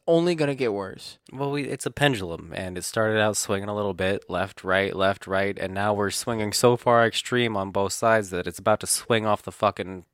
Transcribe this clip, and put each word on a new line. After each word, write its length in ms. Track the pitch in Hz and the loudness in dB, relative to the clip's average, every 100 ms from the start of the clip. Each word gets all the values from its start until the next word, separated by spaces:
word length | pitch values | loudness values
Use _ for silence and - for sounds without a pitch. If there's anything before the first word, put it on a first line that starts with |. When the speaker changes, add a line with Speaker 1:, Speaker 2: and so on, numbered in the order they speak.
| - | 2
Speaker 1:
only 280 | 165 175 | 4 4
gonna 200 | 165 143 | 2 0
get 200 | 135 123 | 0 0
worse. 420 | 202 95 - - - - | -2 -6 -10 -16 -20 -16
Speaker 2:
Well, 180 | 135 139 | -8 -4
we, 120 | 143 | -4
it's 220 | 135 135 143 | -6 -6 -8
a 40 | |
pendulum, 640 | - 143 117 90 82 82 | 0 2 2 -4 -8 -10
and 220 | - 92 90 | -8 -8 -8
it 80 | |
started 340 | - 113 110 110 | -4 0 2 4
out 200 | 107 101 | 2 0
swinging 320 | - 98 101 | -2 -4 -2
a 40 | |
little 200 | 104 101 | -2 -2
bit, 340 | 87 92 101 - | 0 -2 -2 -4
left, 340 | 87 98 - | -4 -4 -6
right, 320 | 95 95 98 | 0 2 2
left, 320 | 87 95 98 - | 2 0 0 -2
right, 320 | 95 98 95 | -2 -2 -2
and 140 | 92 | -6
now 220 | 95 104 | -2 0
we're 160 | 104 98 | 2 0
swinging 420 | - - 113 104 | -2 -4 -2 -2
so 240 | - 123 120 | 2 4 4
far 300 | - 117 113 | 4 4 4
extreme 500 | - - 123 117 104 | 0 -2 0 0 0
on 140 | 98 | -2
both 240 | 95 98 | -2 -2
sides 340 | - 117 110 95 | 0 4 4 2
that 180 | 90 87 | -4 -6
it's 120 | - | -2
about 220 | 101 107 | 2 2
to 60 | 95 | 0
swing 380 | - - 113 | -4 0 0
off 160 | 107 104 | 2 -2
the 100 | - | -4
fucking, 520 | - 107 - 92 95 - | -2 0 0 -8 -10 -14